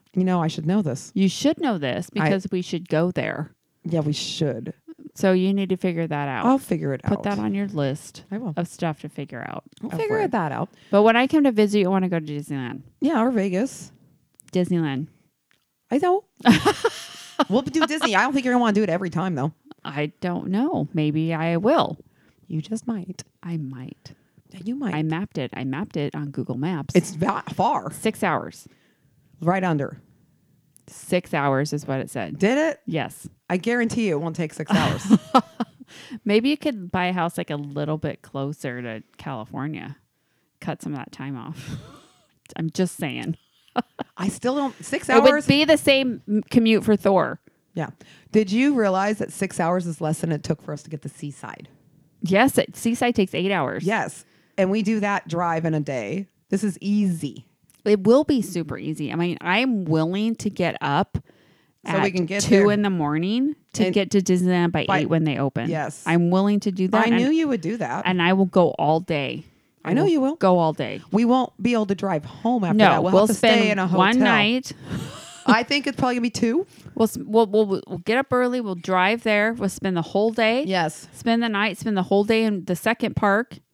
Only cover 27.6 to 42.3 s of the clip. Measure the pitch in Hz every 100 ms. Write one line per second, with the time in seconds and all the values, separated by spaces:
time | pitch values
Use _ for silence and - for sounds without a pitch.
27.6 | 185 302 104 - 220 - 190 131 78 -
28.6 | - _ _ _ _ _ _ - 165 190
29.6 | 185 151 139 - - _ _ _ _ _
30.6 | _ _ - - - 180 - 156 139 135
31.6 | 147 147 151 135 - 127 87 147 196 269
32.6 | 320 285 - 156 117 - - _ - 180
33.6 | 214 240 226 240 214 147 165 160 160 -
34.6 | 156 180 156 - 196 202 - 247 - -
35.6 | - - - - - 233 208 208 262 294
36.6 | 302 220 180 185 180 185 170 - 170 147
37.6 | 147 143 147 156 151 - - 135 139 151
38.6 | 139 123 120 110 - - 147 127 107 139
39.6 | 147 135 107 - _ _ _ _ _ _
40.6 | - 147 160 143 - - 135 131 - 156
41.6 | - - - - _ _ _